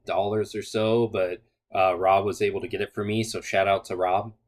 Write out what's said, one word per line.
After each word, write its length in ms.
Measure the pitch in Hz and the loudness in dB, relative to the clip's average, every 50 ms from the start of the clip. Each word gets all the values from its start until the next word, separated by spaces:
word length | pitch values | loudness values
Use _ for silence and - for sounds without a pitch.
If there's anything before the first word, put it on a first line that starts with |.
| _ | _
dollars 480 | - 90 90 101 104 107 110 104 - - | -2 0 0 0 0 0 0 -2 -2 -6
or 80 | 107 95 | -10 -10
so, 460 | - - 110 110 110 113 117 117 110 | -6 -2 0 0 2 2 2 2 0
but, 340 | 110 98 92 90 90 - - _ _ _ _ _ - | 0 -2 -2 -2 -4 -8 -12 _ _ _ _ _ -2
uh, 200 | 98 92 92 90 | 2 2 2 2
Rob 300 | 85 92 92 95 98 98 | 2 4 4 4 4 4
was 160 | 104 90 - | 0 -2 0
able 220 | 104 101 95 95 90 | 0 0 0 -2 -6
to 60 | 87 | -6
get 120 | - 95 | -4 -4
it 140 | 101 - - | -4 -4 -4
for 100 | - 101 | -6 -4
me, 180 | 104 107 113 110 | -2 -2 -2 -2
so 200 | 113 - 92 - | -2 -4 -8 -8
shout 260 | - - 98 95 98 | -2 0 2 2 4
out 160 | 98 95 - | 2 0 0
to 120 | - 95 | -4 -4
Rob. 360 | 90 92 90 90 98 107 113 110 _ _ | -2 0 2 2 0 -2 -4 -10 _ _